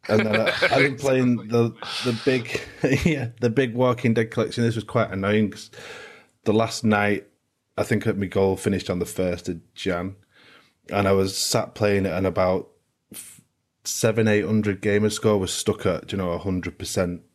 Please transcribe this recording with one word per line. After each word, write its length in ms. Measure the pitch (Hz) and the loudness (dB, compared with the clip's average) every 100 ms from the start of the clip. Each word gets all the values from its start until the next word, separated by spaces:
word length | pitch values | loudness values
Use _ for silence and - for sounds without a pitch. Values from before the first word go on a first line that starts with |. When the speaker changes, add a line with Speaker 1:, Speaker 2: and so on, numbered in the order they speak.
| - | 0
Speaker 1:
And 180 | 107 107 | 0 2
then 100 | 110 | 2
I, 120 | 110 - | 0 0
I've 140 | - 131 | 2 4
been 180 | 139 123 | 2 0
Speaker 2:
<laughs> 20 | |
Speaker 1:
playing 520 | 135 131 127 117 107 | 0 2 4 2 2
the, 220 | 117 117 117 - - 127 | 2 2 0 -10 -6 -2
the 140 | 113 - | -2 0
big, 340 | 127 117 - - - | 0 -2 -8 -8 -4
<laughs> 240 | 135 139 175 | 0 2 2
yeah, 220 | 147 117 - | 0 -2 -2
the 80 | 117 | 0
big 240 | 113 127 120 | 2 0 2
Walking 380 | 127 120 120 | 2 2 2
Dead 180 | 113 113 | 2 0
collection. 320 | - 107 - | 0 -2 0
This 120 | 117 117 | 0 0
was 80 | - | -2
quite 260 | 117 104 | -2 0
annoying 400 | 95 98 107 104 | -2 0 2 2
'cause 180 | - - - - - - - _ _ 110 | -2 -16 -20 -18 -18 -18 -20 _ _ 0
the 80 | |
last 320 | 107 110 - 113 | 2 0 0 2
night, 420 | 104 104 101 - _ _ _ _ - | 2 2 -2 -6 _ _ _ _ -6
I 60 | |
think 220 | - 110 113 98 | -2 0 0 -2
my 100 | 95 | -2
goal 280 | 98 98 92 | 2 2 2
finished 340 | 107 95 - | 0 -2 -2
on 100 | 90 | -4
the 60 | 87 | -4
first 440 | - 92 87 - | -2 -2 -4 -6
of 100 | 82 - - | -10 -12 -8
Jan, 400 | 95 87 95 98 _ _ - - _ _ - | -4 -4 -6 -10 _ _ -20 -20 _ _ -4
and 160 | 101 98 | 0 2
I 40 | |
was 260 | 98 95 - | 2 2 -2
sat 380 | - 117 - - | -2 -2 -2 0
playing 300 | 104 101 95 | 2 2 0
it, 60 | |
and 120 | 87 95 | -2 -2
about 440 | 90 92 92 - _ _ _ _ | 2 2 0 -4 _ _ _ _
f-, 280 | - - - _ _ _ _ | -20 -20 -20 _ _ _ _
seven, 440 | - - 113 110 110 | -10 -2 0 2 2
eight 160 | 104 | 2
hundred 380 | 101 107 104 95 | 2 0 0 -2
gamer 300 | 104 104 107 | 0 2 0
score 260 | - 110 104 | 0 2 2
was 160 | 92 | 0
stuck 320 | - - 95 98 | -2 -2 -2 -2
at, 260 | 85 - | -2 -4
you 60 | 98 | -4
know, 140 | 90 | -4
a 80 | 85 | -4
hundred 400 | 95 92 87 - | -4 -4 -4 -8
percent. 420 | 92 - 90 87 - | -6 -2 -2 -4 -14